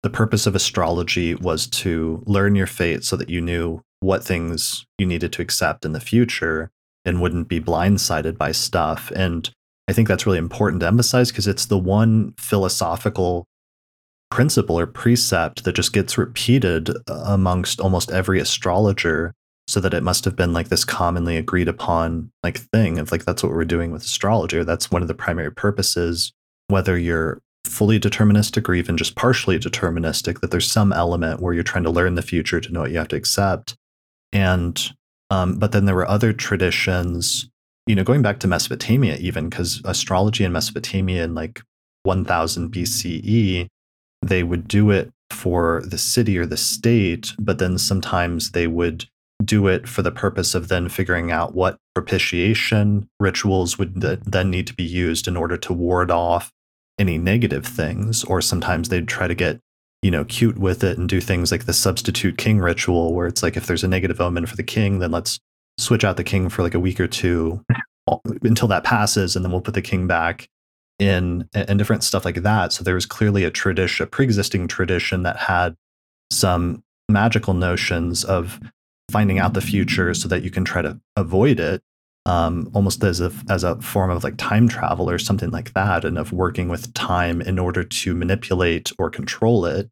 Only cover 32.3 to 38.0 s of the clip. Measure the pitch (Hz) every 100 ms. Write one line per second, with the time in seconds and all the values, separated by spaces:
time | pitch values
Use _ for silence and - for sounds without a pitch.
32.3 | 85 - 85 - 85 69 80 78 73 -
33.3 | - 98 85 - - _ _ _ _ _
34.3 | 101 95 90 87 - - - _ _ _
35.3 | 98 90 92 104 104 98 92 87 104 113
36.3 | 113 - 95 90 - - 90 90 87 85
37.3 | - - _ _ _ - 101